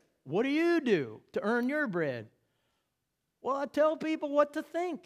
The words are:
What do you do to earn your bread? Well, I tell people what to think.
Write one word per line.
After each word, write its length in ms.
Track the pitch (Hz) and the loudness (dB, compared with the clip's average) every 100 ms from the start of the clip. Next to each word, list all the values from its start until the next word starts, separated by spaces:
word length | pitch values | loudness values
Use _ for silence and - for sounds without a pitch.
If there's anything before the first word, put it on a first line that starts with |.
| _ _ 135 | _ _ -4
What 180 | 170 | -2
do 60 | 262 | 0
you 320 | 294 339 339 | 2 2 2
do 400 | 254 185 120 110 _ | 2 2 0 -8 _
to 100 | - | -4
earn 280 | 202 240 247 | -2 0 0
your 180 | 302 285 | -2 -2
bread? 400 | 175 151 120 110 _ _ _ _ _ _ _ _ _ _ _ | -2 -2 -4 -10 _ _ _ _ _ _ _ _ _ _ _
Well, 140 | - 269 | -4 -2
I 80 | 285 | 0
tell 300 | - 311 311 | 2 2 2
people 320 | 311 311 302 | -2 -2 0
what 240 | 285 294 | 2 2
to 100 | 302 | 0
think. 380 | 302 330 359 294 | -6 -4 -4 -6